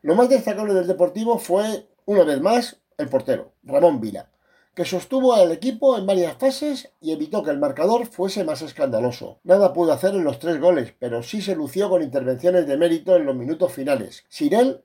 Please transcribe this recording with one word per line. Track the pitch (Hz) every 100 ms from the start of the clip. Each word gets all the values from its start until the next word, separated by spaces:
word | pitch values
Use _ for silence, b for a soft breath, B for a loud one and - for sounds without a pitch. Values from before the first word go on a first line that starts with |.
Lo | 147
más | 185 247
destacable | 262 - 202 208 190
del | 180
Deportivo | 185 180 180 226 233
fue, | - 185 214 208 - _ -
una | 202
vez | 156 139
más, | 180 240 240 - _ -
el | 147
portero, | 127 - 120 - _
Ramón | - 139 170 135
Vila, | 110 98 - _ _ _ _ -
que | 170
sostuvo | 185 - 262 254 226
al | 175
equipo | 165 247 220 277 233
en | 190
varias | 190 165
fases | - 269 262 302 269 - _
y | 160
evitó | - 156 151
que | 151
el | 143
marcador | 143 139 175 233 233
fuese | - 190 202
más | 165 170
escandaloso. | 156 - 139 110 120 120 - -
Nada | - 196 190
pudo | 170 170
hacer | 135 185 196
en |
los | 156 123
tres | 160 156
goles, | 131 165 113 -
pero | 123 117
sí | 117 208
se | 185 170
lució | 139 180 202
con | 180
intervenciones | 147 135 127 127 175 180 147
de | 139
mérito | 170 165 - 180
en | 143
los | 127
minutos | 123 160 180
finales. | - 135 135 95 - _
Sin | - 156 214
él, | 262 269